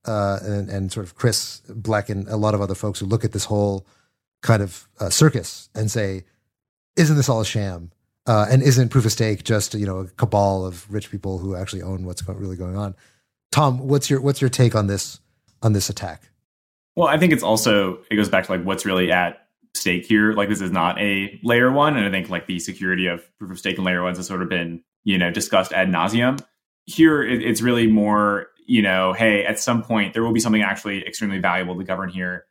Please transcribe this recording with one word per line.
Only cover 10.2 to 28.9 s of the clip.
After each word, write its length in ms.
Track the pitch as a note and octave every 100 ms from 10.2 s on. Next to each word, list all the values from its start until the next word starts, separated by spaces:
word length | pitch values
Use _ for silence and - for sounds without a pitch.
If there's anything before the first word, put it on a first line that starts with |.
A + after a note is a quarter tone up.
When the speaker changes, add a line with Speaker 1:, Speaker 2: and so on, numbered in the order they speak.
| - G#2 G2+ F#2+
Speaker 1:
of 260 | F#2 F2 G2+
rich 200 | G#2 -
people 260 | G2 G2 F#2+
who 180 | G2
actually 280 | F2+ F#2+ F#2+
own 240 | F2 F#2+ F2+
what's 160 | F2
go-, 100 | F2+
really 240 | F#2 G2 F2+
going 200 | F2+ F#2+
on? 180 | G2+ F#2 _ _ _ _ _
Tom, 340 | - D3 B2+ C3
what's 220 | C#3+ -
your, 120 | C#3
what's 180 | C3+ C#3
your 80 | C3
take 260 | - A#2+
on 120 | A2 G2+
this, 340 | G2 - - _ _ _ _
on 120 | A2+
this 160 | G2+ -
attack? 400 | - F2+ D#2+ _ _ _ _ _ _ _ -
Speaker 2:
Well, 120 | D#3+
I 100 | D3+
think 160 | F3
it's 80 | D3+
also, 560 | G2 A2 A#2+ G#2 F#2+ F2+ _
it 60 | G#2
goes 140 | G2+
back 140 | F#2+ F#2
to, 60 |
like, 120 | F#2
what's 220 | F2 F#2+ G2+
really 260 | F#2 F#2
at 340 | F2+ F2 - _ _ _
stake 320 | - F#2+ F2+ -
here. 260 | G#2+ G#2+
Like, 160 | G#2+ G2+
this 120 | G#2
is 100 | F#2
not 280 | F2+ E2+ -
a 380 | G#2 G2 G2 -
layer 280 | A#2 A#2+ B2+
one. 260 | C#3 D3 C#3
And 100 | G2+
I 40 |
think, 200 | F#2+ F2
like, 160 | F2 -
the 120 | F2+
security 480 | - F#2 F#2 F#2 F#2
of 160 | E2+ - _
proof 120 | G2
of 80 | F2+
stake 180 | G2 F2
and 80 |
layer 180 | F#2 F2+
ones 160 | F2+ F2+
has 80 | F2+
sort 160 | F#2+
of 60 | F2
been, 340 | F2+ E2+ E2+ _ _
you 140 | G#2+ F#2+
know, 120 | F2+
discussed 420 | - - G2 F#2
ad 160 | F#2+ F#2+
nauseum. 520 | E2+ F#2 A#2 B2 C#3 - _ _ _ -
Here, 360 | - D#3+ D3+
it, 200 | A#2 B2
it's 200 | B2 A2
really 240 | A#2+ A#2+ A2+
more, 640 | G#2+ G#2 G#2 G#2 G2+ - _ -
you 160 | A#2+
know, 300 | G2+